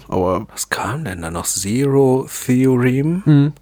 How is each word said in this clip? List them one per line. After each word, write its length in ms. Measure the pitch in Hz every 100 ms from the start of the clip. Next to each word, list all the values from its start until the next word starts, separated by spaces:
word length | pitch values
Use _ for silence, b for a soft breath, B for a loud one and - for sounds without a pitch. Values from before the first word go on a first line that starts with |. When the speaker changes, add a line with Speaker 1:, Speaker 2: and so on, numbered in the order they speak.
| -
Speaker 1:
Aber 380 | 92 90 87 -
Speaker 2:
Was 160 | - -
kam 340 | - 90 139
denn 160 | 147 87
da 80 | 82
noch? 140 | 85
Zero 840 | - - 98 120 139 135 131 131 - - -
Theorem 760 | 127 131 127 127 131 151 180 156
Speaker 1:
Hm. 260 | 147 147 -